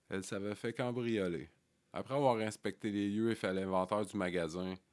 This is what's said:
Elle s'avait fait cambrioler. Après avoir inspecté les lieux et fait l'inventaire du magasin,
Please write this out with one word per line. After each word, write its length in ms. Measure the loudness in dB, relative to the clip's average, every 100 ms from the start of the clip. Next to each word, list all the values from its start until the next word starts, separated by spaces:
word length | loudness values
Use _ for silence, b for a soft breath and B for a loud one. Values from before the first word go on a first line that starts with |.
| -6
Elle 160 | -6
s'avait 300 | -4 -6 -6
fait 180 | -6 -6
cambrioler. 760 | -2 -2 0 0 2 0 -2 -8 _ _ _ _
Après 220 | -8 -2
avoir 220 | 2 4 4
inspecté 520 | 0 -2 -4 -2 -2
les 180 | 2 2
lieux 220 | 2 2
et 40 |
fait 180 | 2 2
l'inventaire 520 | 0 2 2 2 0
du 120 | 0 -2
magasin, 580 | 0 0 -2 -2 -4 -6 _